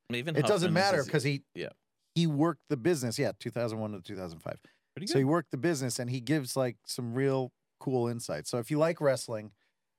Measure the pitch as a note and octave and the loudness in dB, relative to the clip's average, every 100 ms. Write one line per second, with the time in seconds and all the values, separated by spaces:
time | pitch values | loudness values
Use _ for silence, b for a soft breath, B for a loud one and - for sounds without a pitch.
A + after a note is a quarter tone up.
0 | - - E3+ D#3 F3 G3+ E3 E3 G3 E3+ | -6 -4 0 2 4 4 4 4 4 4
1 | B2+ D3+ C3+ C#3 - F2 D2+ - _ _ | 2 0 0 -2 -6 -10 -10 -10 _ _
2 | _ E3 E3 C#3+ E3 D3+ _ C#3+ D#3 D#3+ | _ 0 2 4 2 0 _ 0 2 2
3 | B2 G#2+ A#2+ - A#2+ A#2 A#2 A2 G#2+ G2+ | 0 0 -2 -2 -6 -4 -2 -2 -6 -8
4 | F2 F#2+ F2+ D#2+ - - b b b - | -10 -10 -10 -10 -10 -12 b b b -10
5 | G3+ C#3 C3+ E3 - C3+ D#3 C#3+ C3 B2 | 0 2 4 2 0 -2 0 0 -2 -2
6 | B2 B2+ A#2 D#3 B2+ C3+ B2+ - - - | -4 -4 0 0 0 0 -2 -2 -10 -6
7 | A#2+ A#2+ C#3 C3+ B2 - _ _ C#3+ C3 | -4 0 2 2 -2 -8 _ _ -2 0
8 | A#2+ A#2 - D2+ - B2 A2+ D3+ E3 E3+ | 0 -2 -6 -6 -4 -4 -2 2 2 2
9 | D3 B2+ - A2 G#2+ - _ _ _ | 2 2 -2 -8 -10 -18 _ _ _